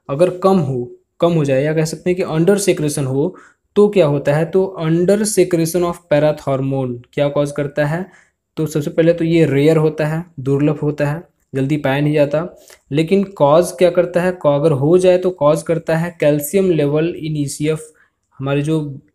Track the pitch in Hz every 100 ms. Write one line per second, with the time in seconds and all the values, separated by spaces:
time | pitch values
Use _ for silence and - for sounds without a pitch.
0 | - 143 180 180 190 190 135 127 120 -
1 | _ - 170 170 139 131 151 156 156 160
2 | 180 180 185 156 170 202 196 - 151 147
3 | 135 135 165 - - _ _ - 208 202
4 | 156 143 143 147 165 190 190 190 160 165
5 | 180 202 214 - 180 165 160 175 175 175
6 | - 147 151 151 - 135 135 135 127 123
7 | - - 143 143 143 143 143 147 147 165
8 | 190 - _ _ _ - 156 156 147 -
9 | 165 170 165 170 156 135 147 160 156 151
10 | 151 160 175 - 127 139 147 254 147 147
11 | 147 156 175 _ _ 135 135 147 143 139
12 | 147 151 147 190 175 - - - - 139
13 | 165 196 196 - 143 156 175 - 175 175
14 | 175 175 180 180 147 143 160 139 143 180
15 | 180 180 185 180 147 160 160 160 165 160
16 | 175 170 151 147 147 196 190 160 143 151
17 | 165 175 156 151 139 - 147 156 - _
18 | _ _ _ - 135 143 147 160 147 135
19 | -